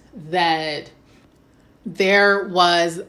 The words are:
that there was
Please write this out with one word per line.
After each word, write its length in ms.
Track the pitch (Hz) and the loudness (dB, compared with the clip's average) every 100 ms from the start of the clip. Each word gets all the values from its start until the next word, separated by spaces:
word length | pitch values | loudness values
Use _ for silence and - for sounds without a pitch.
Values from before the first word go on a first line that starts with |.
| _ | _
that 800 | 233 156 180 170 160 156 147 - _ _ _ _ _ _ _ _ _ - | -20 -8 -2 0 -2 -4 -10 -14 _ _ _ _ _ _ _ _ _ -16
there 600 | 165 190 202 202 202 196 | -4 2 4 4 2 0
was 540 | 180 175 175 170 165 | 2 2 4 0 -4